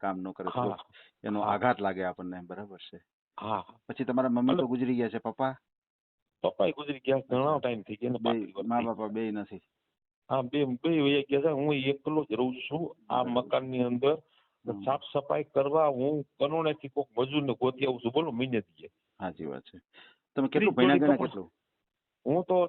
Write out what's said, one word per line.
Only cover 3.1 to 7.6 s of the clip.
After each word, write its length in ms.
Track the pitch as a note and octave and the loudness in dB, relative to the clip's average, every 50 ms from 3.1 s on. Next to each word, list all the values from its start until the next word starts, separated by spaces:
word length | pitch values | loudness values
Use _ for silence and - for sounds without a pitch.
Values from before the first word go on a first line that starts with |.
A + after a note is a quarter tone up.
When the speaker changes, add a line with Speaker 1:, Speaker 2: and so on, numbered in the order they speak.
| _ _ _ _ _ - | _ _ _ _ _ -10
Speaker 2:
હા. 260 | G#2 A2 A2 F#2+ - - - _ _ | -4 -4 -4 -4 -4 -10 -18 _ _
Speaker 1:
પછી 160 | - - - B2 | -12 -6 -4 -2
તમારા 260 | A#2 B2 C3 B2+ B2+ | 0 2 2 2 2
મમ્મી 220 | A#2+ B2 B2 C3 | 2 4 4 4
Speaker 2:
એટલે 100 | - F3+ | 4 2
Speaker 1:
તો 60 | C#3 | 2
ગુજરી 280 | A#2+ B2+ B2 B2 B2 B2+ | 0 0 0 0 0 2
ગયા 140 | A#2+ A#2 G#2+ | 0 0 -2
છે. 80 | A2+ | -4
પપ્પા? 380 | A2 - A2+ A2 - C3+ C3 C3 - _ _ _ _ _ _ _ _ _ _ _ _ _ _ _ _ - | -4 -6 -6 -4 -2 -4 -4 -4 -8 _ _ _ _ _ _ _ _ _ _ _ _ _ _ _ _ -2
Speaker 2:
પપ્પાએ 280 | F#3 - - G3 E3 | -2 0 2 0 0
ગુજરી 300 | - D3 D3 D3 C#3 C3 - | 0 -2 -6 -6 -6 -4 0
ગયા. 140 | C3 C3+ C3 | 0 0 0
ઘણો 240 | C3+ - B2 B2+ C3+ | 0 0 0 0 2
Speaker 1:
અચ્છા. 160 | D3+ D#3 | 2 0
Speaker 2:
ટાઈમ 220 | C#3 | 0